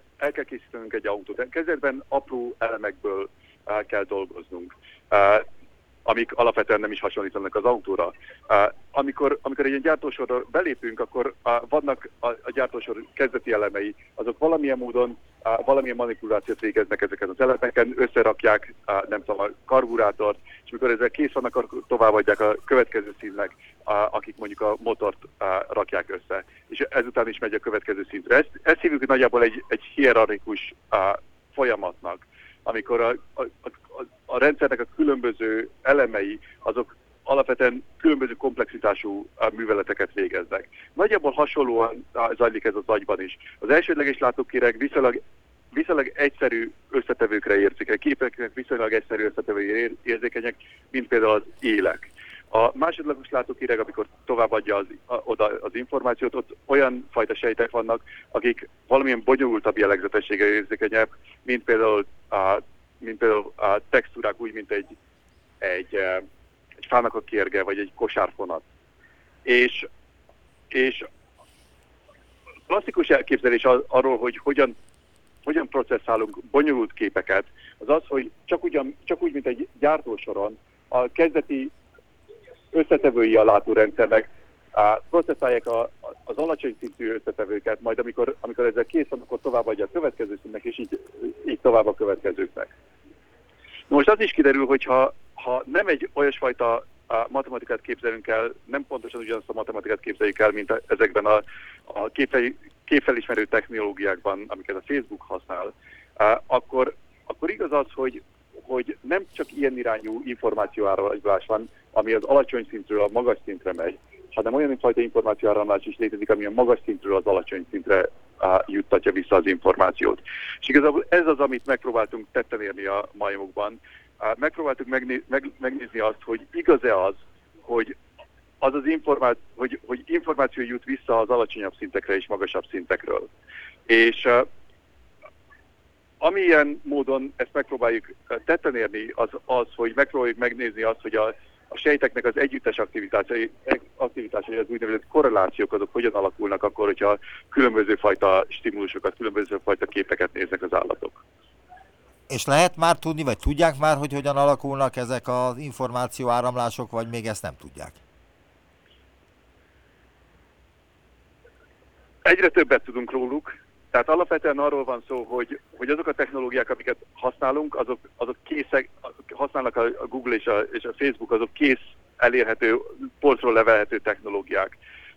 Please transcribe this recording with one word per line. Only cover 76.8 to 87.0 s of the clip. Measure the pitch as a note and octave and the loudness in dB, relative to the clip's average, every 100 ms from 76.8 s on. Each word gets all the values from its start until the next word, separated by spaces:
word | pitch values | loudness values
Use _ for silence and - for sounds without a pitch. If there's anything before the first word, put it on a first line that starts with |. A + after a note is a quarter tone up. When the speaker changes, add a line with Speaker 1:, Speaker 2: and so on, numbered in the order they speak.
| G#2+ | -2
Speaker 1:
képeket, | - G#2 F#2+ - G2 - - - - | -2 -2 -2 0 0 0 -14 -20 -10
az | A2 | 0
az, | D#3+ - | 0 0
hogy | C3+ - - - | -4 -6 -12 -4
csak | F3 | -2
ugyan, | E3+ D3 C3+ - | 0 -2 -4 -8
csak | - F3 | -6 -2
úgy, | F3 | -2
mint | C#3 B2+ | -2 -6
egy | B2 F#4 - | -6 -10 0
gyártósoron, | D3 D#3 B2 G#2 - G2 G#2 A2 _ _ _ | 2 2 -2 -8 -8 -6 -6 -8 _ _ _
a | B2+ B2 | 0 0
kezdeti | - E3 D#3+ - C3+ C3 - _ _ _ _ - - - - _ | 2 2 2 -2 -4 -6 -10 _ _ _ _ -20 -20 -20 -20 _
összetevői | E3 D3+ D3+ C#3+ A#2 A2+ A2 | 0 4 4 4 4 6 8
a | |
látórendszernek, | G#2+ G#2 - A2 G#2+ - G#2+ A2 - - - _ _ | 8 6 4 4 4 2 2 2 0 -12 -20 _ _
á, | G#2+ G#2 A2 - | 2 4 2 0
processzálják | E3+ E3 C#3+ B2+ A#2+ A#2+ | 0 0 -2 0 0 0
a, | A#2 - - - - | -2 -4 -8 -18 -16
az | - A2 | -10 -4
alacsony | D#3+ D3+ C3+ G#2 | -4 -2 -6 -8
szintű | G#2+ - | -14 -8